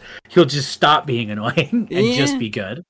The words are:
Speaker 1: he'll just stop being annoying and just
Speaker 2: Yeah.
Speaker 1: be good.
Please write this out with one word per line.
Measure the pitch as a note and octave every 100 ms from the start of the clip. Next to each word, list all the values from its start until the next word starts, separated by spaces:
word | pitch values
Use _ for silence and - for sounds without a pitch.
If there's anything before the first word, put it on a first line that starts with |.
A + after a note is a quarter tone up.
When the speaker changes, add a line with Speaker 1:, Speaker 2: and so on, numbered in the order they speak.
| - - -
Speaker 1:
he'll | F3+ C#3+
just | C#3+ C#3
stop | - D3+ D3+ D3
being | A#2+ G#2+
annoying | G#2 A2+ E3 C3+ A#3+ G#3
and | F3 A3+
just | B3 -
Speaker 2:
Yeah. | C4+
Speaker 1:
be | A2
good. | G#2+ F#2+ C3+